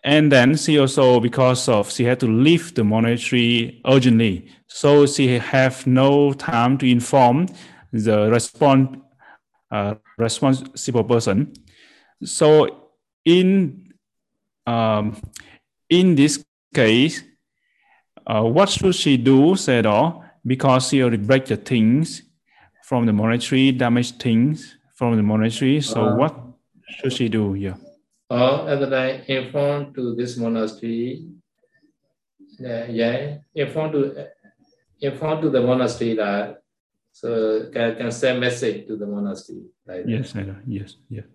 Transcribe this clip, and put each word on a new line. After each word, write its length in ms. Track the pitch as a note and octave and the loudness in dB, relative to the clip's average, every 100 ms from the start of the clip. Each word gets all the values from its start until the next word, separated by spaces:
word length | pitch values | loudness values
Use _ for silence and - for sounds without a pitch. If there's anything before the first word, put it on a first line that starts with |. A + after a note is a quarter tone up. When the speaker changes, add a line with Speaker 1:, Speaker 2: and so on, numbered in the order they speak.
Speaker 1:
And 260 | - D3+ D3+ | 2 2 6
then 260 | C3+ B2 D3+ | 6 6 2
she 220 | - D3 | 2 2
also, 400 | C3+ C3+ B2+ B2 | 2 4 4 4
because 500 | A#2 B2+ B2+ B2+ - | 2 2 2 2 0
of 220 | A2 G2+ | 0 0
she 140 | - | -2
had 160 | A#2+ B2+ | -2 0
to 60 | B2 | 0
leave 460 | A2 C#3+ E3+ - | 2 4 2 0
the 100 | - | -2
monastery 960 | G#2+ A2 A#2 A#2+ - B2 A#2 A#2+ A#2 - | 0 0 0 -2 -2 0 2 0 -2 -6
urgently, 640 | - C3+ B2 A2+ A2+ F2+ - _ _ | 2 4 6 4 2 -2 -10 _ _
so 380 | - D3 D3 C#3+ | -2 4 6 4
she 320 | C#3+ C3+ B2 | 2 0 0
have 460 | - C3+ C3 C3 - | 0 0 0 0 0
no 440 | B2+ C3+ C#3+ C#3+ | 2 4 4 2
time 440 | C#3 - A#2 A#2+ C3+ | 0 -4 0 0 0
to 100 | C3 | 2
inform 580 | A#2+ A#2+ C#3+ B2 C#3 F3+ - - - _ | 0 2 2 4 2 -2 -6 -20 -20 _
the 380 | A2+ A2 G#2+ G#2+ | -4 0 2 2
respon-, 680 | A#2 - - C#3+ C3+ C3 - _ _ - _ _ _ _ | 0 -2 0 4 4 2 -4 _ _ -20 _ _ _ _
uh, 240 | A2 G2+ G#2+ _ - | -6 -6 -8 _ -6
responsible 840 | A#2 - C#3 C3 - - - A#2+ | -4 0 0 0 -4 -12 -4 -2
person. 500 | A2+ A#2 A2+ G2 D3 - _ _ _ _ _ _ | 0 0 0 -2 -2 -8 _ _ _ _ _ _
So 680 | - - D3+ D#3 C3+ - _ _ _ _ | -12 0 4 6 4 -4 _ _ _ _
in, 680 | D#3+ F3+ F#3 G3 E3 - - _ _ _ _ _ _ _ - | 2 4 4 2 0 -6 -20 _ _ _ _ _ _ _ -4
um, 540 | A#2 A2 G#2+ G#2+ G#2 - - - _ _ _ _ | 0 0 0 -4 -8 -18 -20 -20 _ _ _ _
in 240 | F3 F#3 | 2 4
this 300 | D3+ D3 C#3+ - _ _ | 4 2 0 -10 _ _
case, 480 | - A2+ A2+ D3 - - _ _ _ _ _ _ _ _ - - | 0 2 4 2 -2 -16 _ _ _ _ _ _ _ _ -20 -4
uh, 160 | A2 | -2
what 260 | A2+ C#3 G3 | 0 2 2
should 260 | - F#3+ | 0 -2
she 220 | F3+ D3 C3 | 0 0 2
do, 380 | A#2+ C3+ D3+ | 4 6 4
Sayadaw? 680 | F#3+ - B2 A2 G#2 D#3 E3 - _ A#2+ | 2 0 0 2 2 0 -2 -20 _ -6
Because 420 | B2+ C3+ B2+ B2+ | 0 2 2 2
she 140 | C#3 | 0
already 140 | B2 A#2 | 2 0
break 300 | G2+ C3 C3 | 0 0 0
the 100 | G#2 | -8
things 680 | - B2 A2 C3 E3 - _ _ _ _ _ _ | -2 0 2 2 -2 -8 _ _ _ _ _ _
from 200 | - B2+ A2+ | -6 -2 0
the 60 | |
monastery, 600 | G#2 A2 A#2+ - C3+ C3+ | 0 0 -2 -2 2 2
damaged 480 | B2+ B2 A#2+ A#2+ - | 2 0 0 -2 -4
things 540 | B2+ A2+ C3 D#3 - _ _ | -2 0 0 -2 -12 _ _
from 220 | _ A#2+ A2+ | _ -2 0
the 60 | |
monastery. 580 | G#2 G#2+ A2 A2+ C3+ D3 | 0 0 -2 -2 0 0
So 260 | C#3 A#2 A2 | -2 -2 0
Speaker 2:
Uh, 80 | G#2+ | 0
Speaker 1:
what 180 | D3+ - - - _ _ - | -2 -4 -20 -20 _ _ -20
should 240 | - C3+ | -8 -8
she 160 | B2+ A#2 | -4 -2
do? 260 | A2 G#2 | -2 -2
Yeah. 200 | G2 G2 F#2 - _ _ _ _ | -4 -8 -10 -18 _ _ _ _
Speaker 2:
Or 380 | B2 B2+ C#3+ D3+ | 0 0 0 -2
other 180 | C#3+ C3+ | -4 -2
than 360 | C3 C3 C3 - | -2 -2 -6 -6
inform 680 | C3+ B2+ C#3+ C#3+ C#3+ C#3 | -6 -6 -4 -2 -4 -8
to 200 | - B2 | -8 -8
this 220 | A#2 B2 B2 | -6 -8 -6
monastery, 880 | A#2 A2+ A2 - A#2 A#2 A#2+ D3+ - - _ _ _ _ _ _ _ _ _ _ - _ | -4 -4 -6 -8 -8 -6 -8 -10 -16 -20 _ _ _ _ _ _ _ _ _ _ -20 _
yeah, 260 | B2+ A#2 A#2 | -12 -10 -8
yeah, 460 | A2+ A#2 C3 D3 - _ | -4 -4 -4 -8 -14 _
inform 380 | D#3 C3+ D#3 D#3 | -8 -6 -6 -4
to, 340 | D3 C#3 - - _ _ _ _ _ _ _ | -4 -4 -6 -18 _ _ _ _ _ _ _
inform 400 | C#3 C3 D#3 D#3 | -8 -6 -6 -4
to 80 | D#3 | -2
the 120 | C3 | 0
monastery 520 | B2 B2+ A#2 - A#2 A2 | 0 0 -2 -4 -4 -4
that, 460 | G#2 G2+ G#2 - _ _ _ _ _ | -4 -4 -8 -14 _ _ _ _ _
so 580 | _ A#2 A#2 A2 A2 A2+ | _ -8 -4 -2 -4 -6
can, 240 | - A#2 A2 | -4 -4 -4
can 160 | A#2 | -8
send 280 | A2+ C3 B2 | -4 -2 -2
message 460 | B2 A#2+ A2 G#2 - | -4 -4 -6 -6 -10
to 100 | G#2 | -12
the 100 | G2+ | -10
monastery, 560 | G2+ G2+ F#2 - - - _ - | -8 -8 -10 -16 -20 -20 _ -16
like 180 | F#2 | -12
that. 60 | G#2 | -6
Speaker 1:
Yes, 260 | A2+ C3 A2 | -6 -6 -10
I 60 | |
know. 140 | G2+ G2 B2+ | -12 -12 -12
Yes, 300 | G2+ G2+ _ _ | -12 -12 _ _
yeah. 140 | A2 - | -18 -18